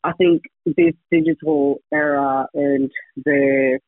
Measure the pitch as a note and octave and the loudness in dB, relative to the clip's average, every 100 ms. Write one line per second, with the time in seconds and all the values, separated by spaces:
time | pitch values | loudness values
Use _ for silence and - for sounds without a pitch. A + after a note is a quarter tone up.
0 | E3 - F3+ E3+ - _ - D#3 E3+ E3 | -6 0 2 2 -2 _ -4 0 0 0
1 | _ E3+ D#3+ D#3 D#3 D3 C#3 C#3 _ D3+ | _ 0 0 -2 -2 0 0 -2 _ -2
2 | D3+ C#3+ C#3 C3+ C3+ D3 C#3+ C#3 C3+ - | 0 0 -2 -2 -4 -4 -2 0 -2 -8
3 | - - D3+ C#3+ C#3 C3+ C3+ C3 | -16 -8 -2 0 2 2 0 -2